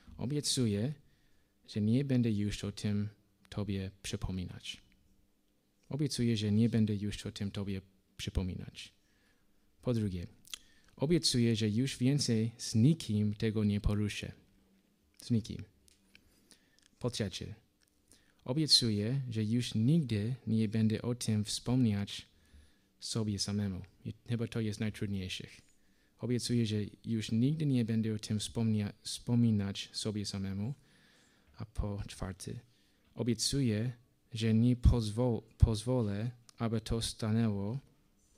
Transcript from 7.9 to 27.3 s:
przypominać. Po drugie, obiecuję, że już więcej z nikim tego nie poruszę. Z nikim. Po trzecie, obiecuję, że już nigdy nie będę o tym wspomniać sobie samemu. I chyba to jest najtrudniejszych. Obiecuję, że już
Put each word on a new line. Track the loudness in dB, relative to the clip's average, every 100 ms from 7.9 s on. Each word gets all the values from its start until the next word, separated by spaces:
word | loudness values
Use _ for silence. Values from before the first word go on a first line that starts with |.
| _ _ -10
przypominać. | -4 -2 -2 -4 -10 -16 -20 _ _ _ _ _ _ _ _ _
Po | -2
drugie, | 0 0 -4 -8 -14 -18 -18 -18 _ _ -6
obiecuję, | 2 2 4 4 4 4
że | 2
już | 0 -2 0
więcej | 2 2 2 2 0 -4
z | 0
nikim | 6 6 4 0 0 0
tego | 0 -2 2
nie | 2 2
poruszę. | 2 0 0 -4 -10 -12 _ _ _ _ _ _ _ -20
Z | -2
nikim. | -2 0 -10 -12 _ _ _ _ -20 _ _ _ -20 _ _ _ _
Po | -6
trzecie, | -2 -4 -6 -10 -12 _ _ _ _ _ -20 _ _
obiecuję, | -4 -2 4 4 4 2 0 0 -2
że | -2
już | 0 0 0
nigdy | 2 4 4 2 -2 -2 -4 -2
nie | 0 2
będę | 2 2 2
o | -2
tym | -4 0 0
wspomniać | -2 -4 0 2 2 2 -4 -8 -14 _ _ -20 -20 _ _ _
sobie | -6 -2 -2 -2
samemu. | -2 0 -2 -4 -10 -12
I | -12 -12 -6
chyba | -4 -2
to | -2
jest | -4 -2
najtrudniejszych. | -4 -4 -4 -4 -4 -8 -12 -18 _ _ _ _ _ _
Obiecuję, | -2 -2 0 2 2
że | 0 -4 -8
już | -4 -4 0